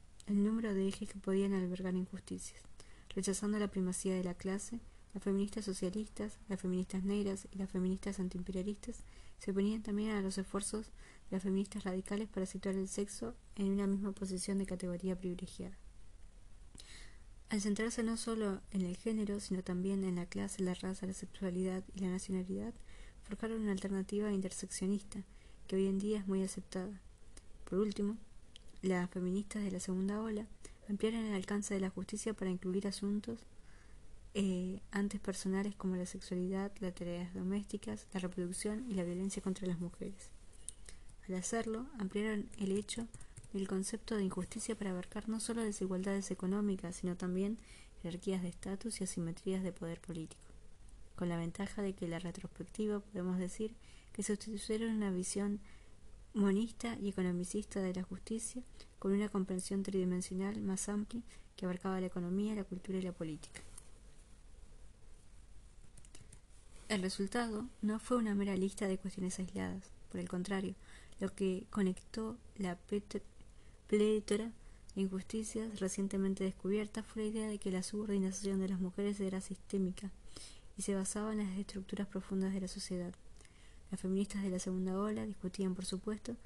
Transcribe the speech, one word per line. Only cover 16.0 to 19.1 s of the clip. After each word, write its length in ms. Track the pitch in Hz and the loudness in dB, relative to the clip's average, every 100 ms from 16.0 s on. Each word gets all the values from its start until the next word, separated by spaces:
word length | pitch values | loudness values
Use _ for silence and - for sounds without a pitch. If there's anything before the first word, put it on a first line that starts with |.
| - - - - - - - - - - - - - - - | -14 -12 -14 -14 -14 -14 -14 -14 -12 -12 -12 -12 -14 -14 -2
Al 100 | 214 | 2
centrarse 420 | 208 202 226 233 | 4 4 2 2
no 140 | 226 226 | 2 2
solo 460 | 233 226 208 190 - | 2 2 2 2 0
en 100 | 190 | 2
el 140 | 180 185 | 2 2
género, 460 | 226 | 2